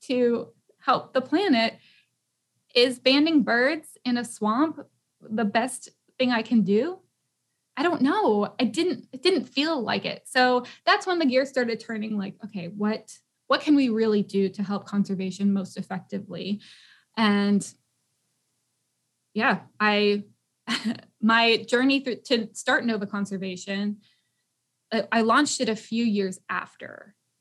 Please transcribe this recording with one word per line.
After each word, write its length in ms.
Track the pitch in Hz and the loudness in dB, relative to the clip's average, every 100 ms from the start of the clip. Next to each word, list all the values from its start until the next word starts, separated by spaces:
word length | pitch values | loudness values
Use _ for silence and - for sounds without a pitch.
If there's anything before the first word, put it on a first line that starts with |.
to 460 | - 247 240 226 - _ _ _ | -4 0 2 0 -6 _ _ _
help 320 | - 247 - | -2 -2 0
the 80 | 262 | -4
planet, 580 | 254 320 403 233 226 - _ _ _ _ _ _ _ _ _ | 0 0 2 2 0 -4 _ _ _ _ _ _ _ _ _
is 240 | 233 262 247 | 2 2 2
banding 440 | 254 277 311 302 | 2 4 4 4
birds 560 | 202 233 262 320 - - | 2 2 2 0 -8 -10
in 120 | 247 240 | -4 -4
a 80 | |
swamp 540 | 233 - 208 233 320 294 - _ _ _ | -4 -4 -2 0 0 -2 -16 _ _ _
the 240 | - 214 | -8 -2
best 460 | 202 226 254 - - _ _ - | 0 0 -2 -6 -16 _ _ -4
thing 120 | 254 | 0
I 120 | 233 | 0
can 200 | 226 233 | 2 2
do? 360 | 185 208 320 381 _ _ _ _ _ _ _ - | 4 2 0 -6 _ _ _ _ _ _ _ -2
I 60 | |
don't 200 | 339 339 | 0 2
know. 520 | 269 415 330 208 202 - | 2 2 2 2 -2 -2
I 60 | |
didn't, 420 | 233 311 349 277 - | -2 0 -2 -4 -10
it 100 | 254 | -18
didn't 220 | 359 339 | -6 -6
feel 360 | - 269 311 302 | -4 -4 -2 -2
like 240 | 214 202 | -2 -4
it. 180 | - - - | -4 -10 -4
So 380 | 262 254 247 247 - | 2 2 2 -2 -6
that's 220 | 330 403 370 | 0 0 0
when 120 | 349 | 0
the 80 | 277 | 2
gears 220 | 254 269 | 2 0
started 320 | 254 233 226 | -2 -2 -4
turning, 360 | - 220 220 208 | -8 -8 -6 -6
like, 180 | 196 - | -6 -10
Okay, 240 | 208 190 170 | -14 -10 -12
what, 500 | 208 208 220 - - _ _ - | -4 -4 -4 -10 -20 _ _ -2
what 120 | 285 | -2
can 140 | 311 | 4
we 140 | 285 254 | 4 4
really 340 | 220 226 208 | 2 2 2
do 260 | 202 196 190 | 0 0 -2
to 120 | 190 | -2
help 240 | 190 202 - | -6 -6 -4
conservation 640 | 202 196 190 190 185 202 | -2 -2 -2 -6 -2 0
most 240 | 196 185 185 | 0 -4 -10
effectively? 840 | - 185 - - - 175 190 208 - - - _ _ - | -8 -8 -8 -10 -10 -10 -6 -8 -8 -20 -20 _ _ -2
And 500 | 214 202 202 202 - - _ _ _ _ _ _ _ _ _ _ _ _ _ _ _ | 2 2 2 0 0 -16 _ _ _ _ _ _ _ _ _ _ _ _ _ _ _
yeah, 260 | 214 247 185 - - | -2 0 0 -4 -2
I, 440 | 214 208 208 208 202 _ _ _ - | 0 2 2 0 -4 _ _ _ -8
<laughs> 480 | 240 220 - - _ | -6 -4 -8 -12 _
my 440 | 214 226 233 220 220 | 2 4 4 2 0
journey 320 | 240 269 277 | 2 2 2
through, 200 | 269 208 - | -2 -8 -2
to 220 | 240 214 | -2 -2
start 320 | - - 302 | -8 -2 0
Nova 220 | 240 214 202 | 0 -2 -4
Conservation, 920 | 202 196 190 190 180 196 196 208 208 _ _ _ _ _ _ _ _ _ | -6 -6 -6 -8 -10 -8 -4 -4 -6 _ _ _ _ _ _ _ _ _
I, 160 | 220 - | -4 0
I 100 | 226 | 0
launched 380 | 220 254 285 - | 4 4 2 0
it 80 | 226 | -2
a 80 | 214 | -4
few 280 | - 226 | -4 -2
years 340 | 233 202 190 190 - | 0 0 -2 -6 -10
after 640 | 180 - _ - - 208 _ _ _ | -10 -10 _ -18 -18 -20 _ _ _